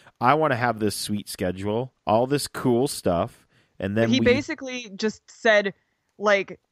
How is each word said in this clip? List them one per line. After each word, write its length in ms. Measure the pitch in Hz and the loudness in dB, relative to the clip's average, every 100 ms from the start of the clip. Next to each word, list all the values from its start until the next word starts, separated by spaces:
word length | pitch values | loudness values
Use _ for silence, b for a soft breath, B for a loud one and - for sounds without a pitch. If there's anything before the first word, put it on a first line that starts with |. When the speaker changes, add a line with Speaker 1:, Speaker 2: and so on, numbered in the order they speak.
| b b | b b
Speaker 1:
I 160 | 120 151 | 2 4
want 160 | 156 | 2
to 60 | 117 | 0
have 220 | 120 110 | -2 0
this 160 | 107 - | -2 -2
sweet 320 | - 104 - | -4 -6 -6
schedule, 640 | - 92 92 101 110 127 _ - | -4 -4 -2 -4 -4 -6 _ 0
all 220 | 110 127 | 2 2
this 200 | 143 - | 0 -4
cool 400 | - 131 120 143 | -2 0 2 0
stuff." 600 | - 98 85 104 - _ _ _ - | -2 -2 0 -2 -8 _ _ _ -8
And 180 | 98 107 | -4 0
then 120 | 117 | 2
Speaker 2:
He 100 | 247 | 2
Speaker 1:
we 60 | 240 | 4
Speaker 2:
basically 680 | 269 294 302 262 254 226 190 | 2 0 -8 -10 -10 -12 -6
just 260 | 220 - _ | -6 -6 _
said, 420 | - 233 208 196 - _ _ _ - | -2 2 4 2 -6 _ _ _ -4
like, 400 | 208 202 185 180 _ | 2 2 0 -12 _